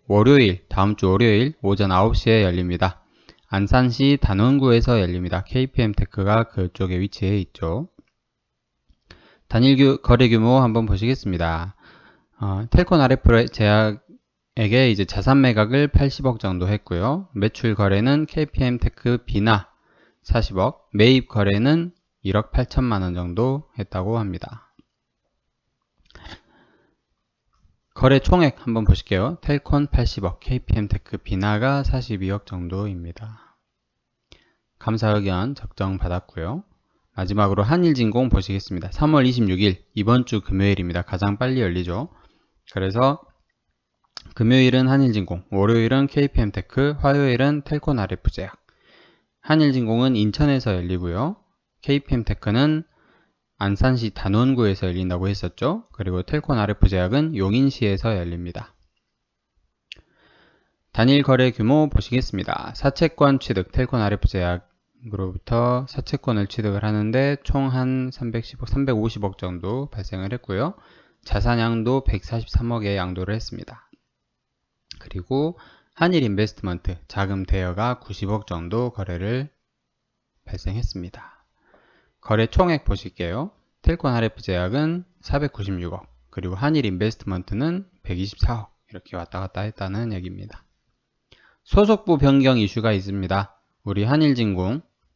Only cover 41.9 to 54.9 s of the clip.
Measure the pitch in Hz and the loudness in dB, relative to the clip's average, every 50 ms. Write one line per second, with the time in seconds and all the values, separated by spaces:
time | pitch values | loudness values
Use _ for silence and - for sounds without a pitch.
41.9 | 85 101 143 175 - _ _ _ _ _ _ _ _ _ _ - - 98 95 95 | -4 -6 -6 -8 -12 _ _ _ _ _ _ _ _ _ _ -10 -6 -4 -4 -2
42.9 | 95 117 127 135 147 - - _ _ _ _ _ _ _ _ _ _ _ _ _ | 0 2 2 2 0 -2 -8 _ _ _ _ _ _ _ _ _ _ _ _ _
43.9 | _ _ _ _ - - - - - - 113 113 127 131 131 127 120 131 131 131 | _ _ _ _ -20 -20 -20 -10 -4 0 2 4 6 6 6 6 6 4 4 4
44.9 | 135 139 135 123 107 104 95 - 90 87 - - 101 98 98 104 117 117 113 113 | 4 4 4 4 2 0 -2 -4 -6 -10 -8 -4 0 2 2 4 4 4 2 2
45.9 | 131 135 139 139 - 147 143 139 - - 117 101 - 98 - - - 131 135 143 | 2 2 0 0 0 0 0 0 2 0 0 0 -2 -6 -8 -6 -2 0 0 0
46.9 | 147 139 - 139 139 143 143 135 120 120 131 143 147 151 143 - 151 147 - 160 | 0 0 0 2 2 2 2 2 2 2 2 2 0 -2 -4 -4 -6 -4 -2 -2
47.9 | 143 120 98 95 95 - - - - - 92 92 - _ _ _ _ _ _ _ | -2 -2 -2 -4 -4 -4 -4 -4 -4 -4 -8 -12 -14 _ _ _ _ _ _ _
48.9 | _ _ _ _ _ _ _ _ _ _ - - 156 156 156 143 131 131 120 110 | _ _ _ _ _ _ _ _ _ _ -2 2 2 4 4 4 2 0 0 0
49.9 | 113 117 127 131 127 107 104 104 101 - 151 147 139 131 117 117 95 90 87 90 | 0 2 2 2 2 2 0 0 0 0 0 2 2 0 0 -2 -2 -2 -2 -4
50.9 | 92 90 87 87 85 95 123 165 214 - _ _ _ _ _ _ _ _ - - | -4 -4 -4 -4 -4 -4 -4 -6 -6 -10 _ _ _ _ _ _ _ _ -4 -2
51.9 | 139 143 - - 139 120 110 - 104 - - 107 104 120 143 151 156 156 165 _ | -2 -2 0 -2 -2 -2 -2 -4 -6 -4 -2 -2 0 2 2 2 0 0 -4 _
52.9 | _ _ _ _ _ _ _ _ _ _ _ _ _ - 104 98 101 - - 131 | _ _ _ _ _ _ _ _ _ _ _ _ _ -6 -4 -2 0 2 2 2
53.9 | 131 120 117 107 - - - 98 98 110 123 131 135 123 117 101 95 - - 92 | 2 0 -2 -4 -6 -6 -4 0 0 2 2 2 2 2 2 0 0 -2 -2 -4